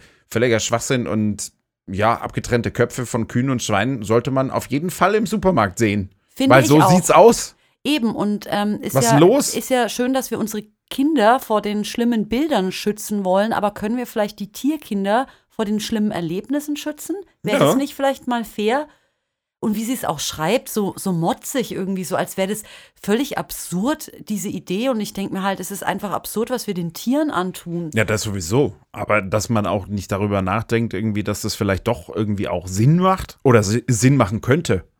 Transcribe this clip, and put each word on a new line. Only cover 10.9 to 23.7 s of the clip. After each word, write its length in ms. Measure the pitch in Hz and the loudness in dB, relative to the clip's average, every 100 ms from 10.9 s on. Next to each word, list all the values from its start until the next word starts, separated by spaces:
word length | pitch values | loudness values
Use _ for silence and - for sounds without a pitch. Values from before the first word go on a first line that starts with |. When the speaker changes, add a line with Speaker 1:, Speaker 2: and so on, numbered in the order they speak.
Speaker 2:
Kinder 500 | - 285 294 214 254 | -2 2 4 6 4
vor 220 | - 214 | 2 -2
den 240 | 208 208 208 | 0 -4 -4
schlimmen 420 | - 240 226 208 | -2 0 0 -2
Bildern 440 | 233 311 226 190 | -2 0 0 0
schützen 520 | - 208 208 - 208 | -2 -4 -4 -6 -4
wollen, 300 | 185 190 220 | 0 0 0
aber 160 | - 202 | 0 -2
können 260 | - 214 247 | -4 -6 -4
wir 100 | 240 | -4
vielleicht 320 | 220 208 - | -4 -4 -6
die 140 | 196 | -14
Tierkinder 720 | - 269 311 - 202 196 233 269 _ _ | -4 -2 -2 -4 -2 0 0 0 _ _
vor 160 | - | -6
den 160 | 208 214 | -2 -2
schlimmen 300 | - 220 208 | -2 -2 -2
Erlebnissen 640 | 170 165 180 214 294 294 294 | -2 -4 -6 -4 -6 -4 -6
schützen? 400 | 302 302 - 392 - _ | -6 -10 -8 -8 -10 _
Wäre 220 | - 277 | -2 2
Speaker 1:
Ja. 60 | 151 | 4
Speaker 2:
es 60 | 254 | 4
nicht 180 | 285 | 0
vielleicht 320 | - 277 269 - | -2 -2 -2 -4
mal 180 | 233 | -4
fair? 420 | 220 - 208 269 294 _ _ _ _ _ _ - | -4 -4 0 0 -4 _ _ _ _ _ _ -6
Und 140 | 220 | -4
wie 80 | 208 | -2
sie 80 | 226 | -2
es 120 | 262 | -4
auch 160 | - 151 | -4 -4
schreibt, 480 | - - 160 247 - | -6 -4 -2 -2 -2
so, 260 | 220 190 - | -4 -4 -4
so 160 | 196 | -4
motzig 600 | 170 170 - - 262 208 | -2 -2 -2 -4 -4 -4
irgendwie, 320 | 170 190 190 | -6 -6 -6
so 100 | 180 | -4
als 220 | 156 185 - | -4 -4 -4
wäre 100 | 190 | -4
das 160 | 214 - - - _ | -4 -10 -20 -20 _
völlig 360 | 202 226 285 - | -2 0 0 -6
absurd, 720 | 165 - - | -8 -10 -6